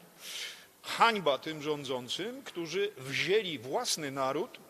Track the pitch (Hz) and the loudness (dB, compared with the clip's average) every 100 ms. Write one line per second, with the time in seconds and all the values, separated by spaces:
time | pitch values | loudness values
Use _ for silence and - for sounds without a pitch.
0 | - - - - - - - _ - - | -20 -18 -12 -8 -10 -12 -18 _ -8 6
1 | 220 214 156 131 160 160 147 151 135 131 | 6 6 4 4 2 -6 -2 -2 -2 -4
2 | 123 - 196 262 247 - 165 175 202 - | -4 -4 -4 -6 -10 -8 -4 -2 -2 -4
3 | 131 135 143 208 190 143 117 180 247 - | -6 -2 4 2 2 -4 -2 -2 0 -2
4 | 147 139 131 139 247 - - | -2 0 2 2 -2 -8 -14